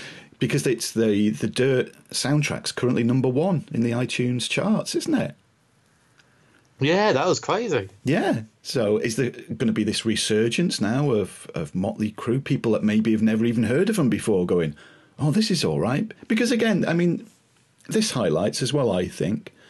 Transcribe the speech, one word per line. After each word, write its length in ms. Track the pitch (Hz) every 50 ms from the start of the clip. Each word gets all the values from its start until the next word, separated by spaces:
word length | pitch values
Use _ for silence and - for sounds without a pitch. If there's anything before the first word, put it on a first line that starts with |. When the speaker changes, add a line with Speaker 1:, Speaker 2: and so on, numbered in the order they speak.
| - - - - - - _ -
Speaker 1:
Because 280 | - 120 - 143 -
it's 240 | 139 117 110 - -
the, 400 | - 110 113 110 104 101 104 107
the 180 | 107 - - 110
Dirt 440 | - - 123 135 131 127 - - - - - -
soundtrack's 640 | - - - 123 147 151 147 - - 62 - - -
currently 320 | - - 123 123 - 120
number 240 | 117 123 131 127 131
one 400 | 123 135 160 196 185 139 - -
in 120 | - 117 117
the 100 | 120 117
iTunes 560 | 120 127 - - - 123 123 123 123 - -
charts, 460 | - 143 - 196 220 214 - - -
isn't 200 | 339 - - 311
it? 200 | 247 - 143 - _ _ _ _ _ _ _ _ _ _ _ _ _ _ _ _ _ _ _ _ _ _ _ _ _ _ _ _ -
Speaker 2:
Yeah, 320 | 135 143 170 196 214 214 160
that 140 | 131 151
was 120 | 185 160 -
crazy. 520 | - - 165 202 247 226 160 117 95 95 - - -
Speaker 1:
Yeah. 400 | - 147 208 349 392 294 120 110 - _ _ -
So 340 | - - 135 110 104 107
is 180 | 107 - 117 110
there 160 | 139 131 117 - - - - 113
gonna 160 | 110 131 113 110
be 120 | 113 107
this 200 | 104 98 - -
resurgence 760 | 113 107 107 - - 107 107 113 117 117 - 175 180 - -
now 300 | 110 98 117 135 147 143
of, 380 | 120 104 95 90 - - - - -
of 220 | - 82 73 -
Motley 340 | 90 92 107 - - 107 107
Crue, 320 | - - - - 117 139 139
people 300 | - 139 113 - 120 107
that 100 | 104 -
maybe 300 | 107 107 110 110 113 110
have 100 | 107 110
never 220 | 110 110 110 113
even 200 | 120 117 117 117
heard 240 | 110 123 151 190 196
of 80 | 220
them 120 | 185 151 120
before 380 | 101 98 - - 104 92 90
going, 280 | 87 98 87 82 76 73 - - - - - - _ _
"Oh, 140 | - 135 156
this 200 | 135 214 220 220
is 140 | 190 147 -
all 140 | 90 76 73
right"? 340 | 80 110 131 - 220 220 - - -
Because 240 | - 226 220 247 233
again, 340 | 254 226 233 226 202 175 - -
I 40 | 165
mean, 360 | 170 175 175 165 - - - _ _ _ _ _ _ _ _ _ _ - -
this 240 | - 220 220 - -
highlights 500 | 131 107 85 76 78 95 110 - - 135
as 100 | 113 131
well, 180 | 147 135 113
I 160 | 92 90 92
think, 460 | - - - - 85 107 - - - - _ - -